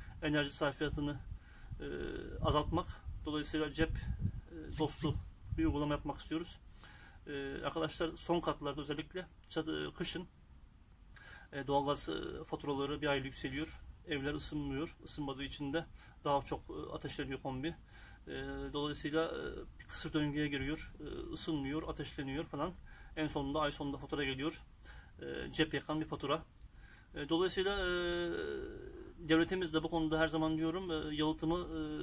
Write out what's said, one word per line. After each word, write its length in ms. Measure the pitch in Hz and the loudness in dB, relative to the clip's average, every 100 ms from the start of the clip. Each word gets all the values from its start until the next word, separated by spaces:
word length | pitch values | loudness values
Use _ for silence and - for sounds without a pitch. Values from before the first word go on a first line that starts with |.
| - - | -12 -2
e, 40 | 156 | 4
enerji 240 | 151 143 | 4 4
sarfiyatını, 680 | - 151 139 151 156 147 139 - - - - - - | 2 2 2 0 2 0 -2 -6 -10 -12 -16 -10 -8
e, 60 | - 71 - - - - | -6 -4 -4 -4 -6 0
azaltmak. 460 | 160 147 147 165 185 - - - | 4 6 6 2 0 -6 -8 -6
Dolayısıyla 480 | - 151 143 156 151 | -2 0 0 0 0
cep, 180 | 143 160 | 2 2
e, 880 | - - - - - - 165 156 - | 2 -2 0 0 -2 -8 -10 -6 0
dostu 360 | 151 - 156 139 - - - - | 0 2 0 0 -4 -12 -4 2
bir 60 | |
uygulama 300 | 160 147 147 | 4 4 2
yapmak 240 | 147 147 143 | 2 0 -6
istiyoruz. 400 | - 160 170 - - - - - - - - | -4 -4 -4 -8 -16 -18 -18 -18 -18 -16 -8
E, 380 | 143 139 139 | -4 -4 -2
arkadaşlar 460 | 143 165 156 - 165 - | -2 0 0 0 -2 0
son 240 | - 170 | 2 2
katlarda 400 | 156 147 143 139 | 4 0 0 -2
özellikle 460 | 143 147 156 180 180 - - | -2 -4 -4 -6 -8 -12 -6
çatı, 440 | - 156 151 147 | -2 0 0 -2
kışın, 320 | - 170 - 185 - - - - - - - - - - - - | -2 -2 -2 -6 -12 -20 -20 -20 -20 -20 -20 -20 -18 -16 -16 -10
e, 140 | 143 131 | -6 2
doğalgaz, 420 | 143 143 143 - | 4 6 4 0
e, 360 | 160 - - | -2 -2 -6
faturaları 580 | - 156 147 139 139 147 | -4 -4 0 2 2 2
bir 40 | 147 | 4
aile 200 | 139 131 | 4 2
yükseliyor. 540 | - 139 131 156 - - - - | -4 -4 -2 -4 -6 -14 -14 -4
Evler 260 | 147 139 | -2 0
ısınmıyor. 640 | 147 - 151 143 135 165 - | -2 -2 -2 0 -2 -2 -6
Isınmadığı 380 | - - 143 131 | -8 -4 -2 -2
için 300 | 139 - 143 | -4 -4 0
de 120 | 151 165 - - - | 0 -2 -8 -18 -4
daha 180 | 151 143 | 2 4
çok, 180 | 139 143 - | 4 -4 -4
e, 220 | - - | -8 -6
ateşleniyor 480 | - 143 - 135 131 | -6 -4 -2 -2 -2
kombi. 320 | 139 131 147 170 - - - - - | -2 -2 -2 -4 -10 -18 -18 -16 -8
E, 60 | 135 139 139 139 | -6 -4 -4 -2
dolayısıyla, 520 | 143 147 143 151 151 | 0 0 0 0 2
e, 540 | 165 - 76 - - - | 2 0 -4 -6 -10 -14
bir 60 | |
kısır 280 | - - 156 | -6 -2 0
döngüye 360 | 156 147 147 151 | 2 4 4 2
giriyor. 440 | 143 135 156 - - | 2 0 -2 -6 -10
E, 320 | 151 - - | -8 -6 -4
ısınmıyor, 560 | 156 - 156 135 151 160 | -2 0 0 0 0 -2
ateşleniyor 560 | 156 147 - 135 135 | -4 -4 -4 -2 -2
falan. 280 | 160 143 160 175 - - - - | -2 -2 -2 -4 -12 -16 -8 -2
En 100 | 151 | 0
sonunda 340 | 156 139 147 | 2 2 2
ay 100 | 147 | 2
sonunda 280 | 143 143 139 | 2 -2 -4
fatura 260 | 139 143 | -2 0
geliyor. 380 | 139 131 147 - - - - - - - | 0 2 0 -2 -8 -18 -16 -16 -16 -12
E, 300 | 139 139 131 | -6 -4 -2
cep 220 | 135 151 | 2 2
yakan 260 | 143 - 156 | 2 0 0
bir 60 | 156 | 0
fatura. 360 | 147 139 156 - - - - - - - | -2 2 0 0 -16 -18 -16 -18 -18 -12
E, 140 | - 147 | -6 2
dolayısıyla, 500 | 165 185 185 190 202 | 4 4 4 2 2
e, 100 | 185 180 175 175 175 170 151 139 - - - - - - 156 | 2 2 2 2 0 0 -2 -2 -4 -8 -10 -12 -12 -6 6
devletimiz 460 | 160 165 185 175 | 8 8 4 2
de 80 | 160 | 2
bu 80 | 160 | 2
konuda 280 | 165 160 156 | 2 4 6
her 100 | 160 | 6
zaman 280 | 160 160 160 | 6 4 4
diyorum, 340 | 160 170 190 | 2 0 0
e, 240 | 156 151 | 0 0
yalıtımı, 440 | 151 151 156 160 175 | 2 4 4 2 2
e, 220 | 170 160 156 151 | 0 -4 -2 -2